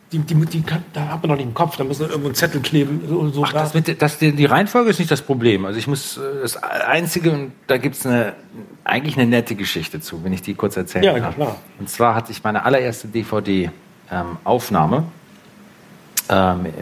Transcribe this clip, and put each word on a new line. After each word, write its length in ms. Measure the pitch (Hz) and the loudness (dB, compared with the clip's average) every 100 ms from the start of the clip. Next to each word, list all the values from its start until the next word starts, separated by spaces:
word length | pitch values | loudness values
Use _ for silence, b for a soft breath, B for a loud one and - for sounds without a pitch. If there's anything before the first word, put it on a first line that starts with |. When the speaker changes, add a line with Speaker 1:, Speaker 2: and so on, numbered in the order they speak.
| _ | _
Speaker 1:
Die, 80 | 160 | -4
die, 160 | 151 156 | 2 2
die 260 | 160 165 | 2 0
kann, 240 | 156 160 - | -2 -4 -4
da 140 | 151 147 | -6 -6
hat 140 | 160 | -2
man 60 | 160 | 0
doch 60 | 139 | 0
nicht 120 | 123 | -2
im 80 | 113 | 0
Kopf, 220 | 135 - | 0 0
da 60 | |
muss 140 | 135 139 | -4 -2
man 100 | 156 | -2
irgendwo 180 | 156 143 | -2 -2
einen 80 | 123 | 0
Zettel 260 | 165 151 | 0 0
kleben. 420 | - 151 143 151 160 | 0 2 2 0 -2
So, 180 | 160 151 | 0 0
so 140 | 139 | 0
Speaker 2:
Ach, 80 | 147 | 0
Speaker 1:
da. 100 | 151 | 0
Speaker 2:
das 120 | 151 | 0
mit, 280 | 160 160 165 | 0 0 2
das, 180 | 147 - | 0 2
die, 140 | 156 | 2
die 120 | 147 143 | 4 6
Reihenfolge 460 | 139 208 247 226 | 6 4 4 4
ist 80 | - | 2
nicht 100 | 175 | 2
das 140 | 135 | 0
Problem. 420 | - 131 117 95 95 | 0 2 4 4 2
Also 140 | 110 | -4
ich 80 | 110 | -2
muss, 300 | 139 - - | -4 -6 -8
äh, 40 | 139 139 | -8 -4
das 140 | 127 - | -4 -4
Einzige, 720 | - - 120 156 170 190 165 | -4 -2 0 2 0 0 2
und 220 | 147 135 - - | 0 -2 -8 -2
da 120 | 127 | 0
gibt's 280 | 139 123 131 | 0 -4 0
eine, 280 | 123 104 - - - 104 - | 2 0 -4 -16 -18 -18 -8
eigentlich 340 | - 117 151 139 | -2 -2 0 2
eine 80 | 117 | 4
nette 300 | 120 117 104 | 4 2 -4
Geschichte 440 | 95 85 80 80 | -4 -4 -6 -8
zu, 240 | - 82 | -10 -8
wenn 80 | 92 | -4
ich 120 | 92 | -4
die 100 | - | -4
kurz 240 | 95 101 92 | -4 -4 -2
erzählen 260 | 90 95 | -4 2
Speaker 1:
Ja, 160 | 190 127 | 2 2
Speaker 2:
darf. 160 | 113 85 | -2 -2
Speaker 1:
klar. 200 | 131 - - - | -4 -4 -12 -14
Speaker 2:
Und 100 | 98 | -10
zwar 240 | - 120 | 0 2
hatte 180 | 113 113 | 2 -4
ich 120 | 110 | -6
meine 200 | 107 107 | -4 -2
allererste 440 | 123 135 123 113 107 | 2 2 2 -4 -6
D 160 | 113 | -6
V 180 | 107 107 | -2 -2
D, 300 | 101 95 82 - - - - | 0 0 0 -6 -18 -20 -10
ähm, 260 | 90 87 82 | -6 -6 -6
Aufnahme, 640 | 92 120 - 92 80 131 165 - - - - - - - - - - - - | 0 0 2 2 2 2 -2 -8 -20 -20 -20 -20 -20 -20 -20 -20 -12 -8 0
ähm, 380 | 98 92 90 85 80 | 2 4 2 -4 -6